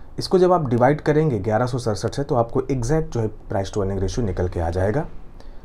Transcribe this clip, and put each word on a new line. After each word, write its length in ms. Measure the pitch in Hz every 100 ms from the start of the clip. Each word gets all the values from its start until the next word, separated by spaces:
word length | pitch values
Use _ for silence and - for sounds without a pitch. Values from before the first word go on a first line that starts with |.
| - -
इसको 200 | - 190
जब 140 | 180
आप 160 | 180 139
डिवाइड 320 | 120 123 151
करेंगे 380 | - 147 156 110
ग्यारह 260 | 101 107 123
सौ 120 | 123
सड़सठ 380 | 110 101 110 -
से, 80 |
तो 120 | 139 131
आपको 260 | 117 127 -
एग्जैक्ट 420 | 135 117 156 160
जो 60 | 120
है 80 | 110
प्राइस 440 | - - 101 98
to 60 | 107
earning 220 | 95 98
रेशियो 260 | 95 127 107
निकल 220 | 90 90
के 120 | 90
आ 100 | 82
जाएगा। 360 | 85 98 120 175 - - - - -